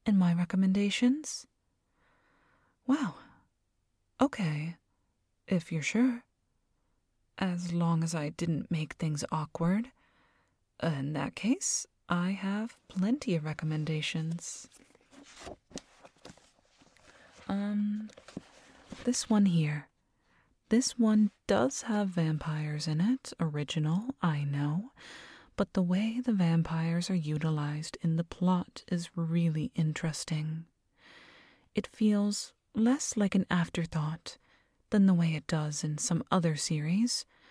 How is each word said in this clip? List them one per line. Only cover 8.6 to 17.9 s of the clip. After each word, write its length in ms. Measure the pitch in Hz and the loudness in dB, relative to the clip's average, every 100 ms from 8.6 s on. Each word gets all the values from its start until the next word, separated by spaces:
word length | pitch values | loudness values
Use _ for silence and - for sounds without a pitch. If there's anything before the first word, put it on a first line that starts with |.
| - | -2
make 220 | 165 156 | -4 -4
things 300 | - 160 147 - | -4 -4 -2 -4
awkward. 600 | 156 147 - 165 202 247 - _ _ _ _ _ _ _ - | -4 -4 -2 0 0 -2 -10 _ _ _ _ _ _ _ -6
In 320 | 165 143 139 | -2 -2 -2
that 220 | 151 - - | -4 -6 -4
case, 500 | 202 349 - - - _ - | -2 0 -2 -4 -6 _ -4
I 220 | 175 180 | 0 0
have 460 | 196 196 202 226 - - | -2 -2 -4 -4 -10 -10
plenty 480 | 185 190 285 - 165 | -2 0 0 0 -2
of 100 | 151 | -2
recommendations. 1200 | 151 156 156 151 156 151 165 160 170 - - - - - _ _ - - - - - _ - - _ - _ - - _ _ _ _ _ _ - - - - - | -4 -4 -2 -2 -2 -2 -4 -4 -6 -8 -14 -18 -20 -20 _ _ -20 -20 -18 -16 -18 _ -16 -16 _ -20 _ -20 -20 _ _ _ _ _ _ -20 -20 -20 -14 -6
Um, 600 | 196 202 208 208 | -4 -2 -2 -2